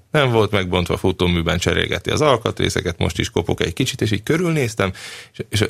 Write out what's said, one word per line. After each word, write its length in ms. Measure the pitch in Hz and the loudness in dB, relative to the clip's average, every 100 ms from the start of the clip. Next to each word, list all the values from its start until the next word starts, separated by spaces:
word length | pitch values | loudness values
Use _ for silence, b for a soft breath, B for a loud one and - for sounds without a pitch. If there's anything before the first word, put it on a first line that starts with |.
| _ | _
nem 200 | 156 131 | 0 4
volt 200 | 113 101 | 4 2
megbontva, 460 | 101 90 90 87 90 | 2 0 0 0 0
futóműben 600 | 95 90 87 85 82 82 | 0 2 2 2 0 0
cserélgeti 520 | 85 87 85 - - | 0 0 0 -4 -2
az 120 | - | 0
alkatrészeket, 760 | 147 117 104 - 92 - 87 - | 2 2 0 -2 -2 -2 -4 -2
most 220 | 92 - | -2 -2
is 100 | - | -2
kopok 320 | - 85 - | -2 0 0
egy 120 | - | -2
kicsit, 280 | - 131 - | 0 -4 -2
és 100 | 110 | -2
így 120 | 120 | -2
körülnéztem, 680 | - 165 175 156 120 - 95 B B B B | 0 0 0 0 -2 0 -2 B B B B
és, 60 | - - | -14 -6
és 140 | 104 | -2